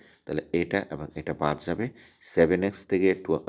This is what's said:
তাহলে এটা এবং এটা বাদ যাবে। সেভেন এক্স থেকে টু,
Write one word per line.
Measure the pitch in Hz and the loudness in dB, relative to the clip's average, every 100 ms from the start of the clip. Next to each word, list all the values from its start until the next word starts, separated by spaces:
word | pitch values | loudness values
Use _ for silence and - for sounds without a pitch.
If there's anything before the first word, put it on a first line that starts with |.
| - _ - | -20 _ -8
তাহলে | 76 - | -8 -2
এটা | 85 85 98 - | -2 0 -2 -4
এবং | 69 73 80 | -8 -10 -10
এটা | 80 | -8
বাদ | 76 76 71 - | -2 0 -2 -4
যাবে। | 85 117 - - _ | -4 -4 -8 -20 _
সেভেন | - - 82 90 | -2 4 4 4
এক্স | 98 101 - | 0 -4 -2
থেকে | 95 95 | 2 4
টু, | 92 - 78 | 2 0 -2